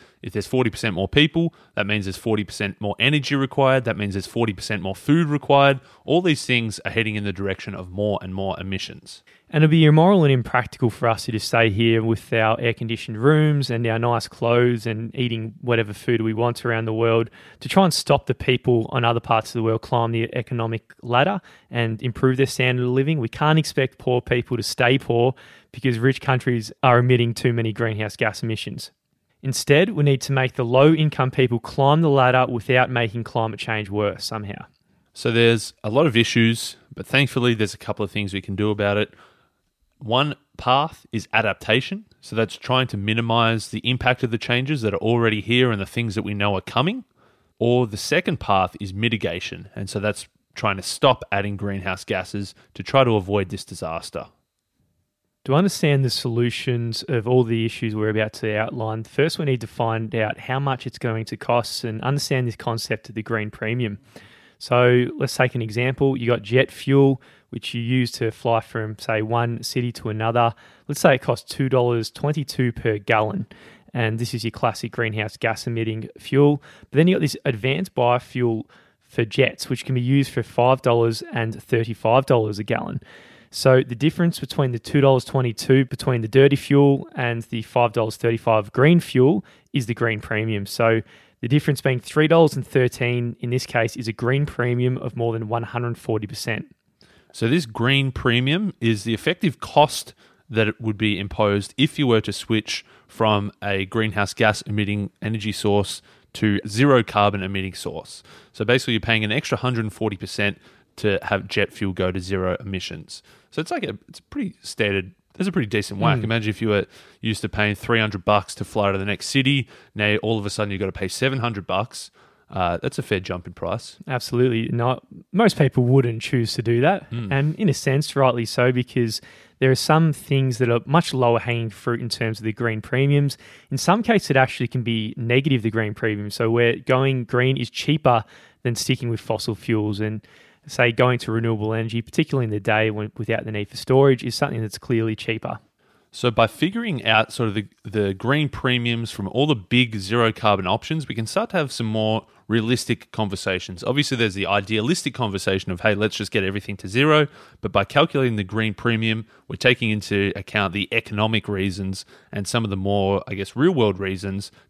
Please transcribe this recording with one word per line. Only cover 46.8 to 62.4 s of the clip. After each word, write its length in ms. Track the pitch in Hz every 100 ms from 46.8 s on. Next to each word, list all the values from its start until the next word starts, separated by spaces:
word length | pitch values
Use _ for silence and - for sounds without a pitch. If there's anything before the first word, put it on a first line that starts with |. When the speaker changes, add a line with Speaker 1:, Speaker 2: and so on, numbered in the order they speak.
| 156 254 - _ _ _ _ -
Speaker 1:
Or 260 | 117 123
the 120 | 117 104
second 420 | - 151 - 101
path 380 | - 98 92 -
is 140 | 101
mitigation. 760 | 95 117 110 92 87 - 90 98
And 160 | - 98
so 80 | 104
that's 300 | 104 - - _ _
trying 220 | - 110 95
to 80 |
stop 400 | - - 139 120 -
adding 240 | 101 101 98
greenhouse 480 | 101 98 92 92
gases 500 | - 95 90 101 101 - _
to 100 | -
try 180 | - 139
to 140 | 123 107
avoid 320 | 92 101 92
this 160 | 101
disaster. 640 | - 87 85 82 - 76 - _ _ _ _ _ _ _ _ _ _ _ -
Speaker 2:
To 100 | 143
understand 480 | 196 - 156 139
the 60 | 131
solutions 920 | - 123 117 120 - - 120 120 113 -
of 180 | 120 110
all 160 | 127
the 240 | 113 113 113
issues 300 | - 113 107
we're 140 | 107
about 240 | 107 107
to 220 | - 110 104
outline, 460 | 113 123 110 110
first 380 | 110 - 156 -
we 60 | 147
need 160 | 127
to 40 | 113
find 480 | - 113 113 110
out 240 | 113 107 -
how 220 | - 131
much 260 | 139 131 127
it's 120 | -
going 260 | 120 110
to 120 | 107 117
cost 460 | - 120 - -
and 180 | 117 110
understand 440 | 127 143 - 135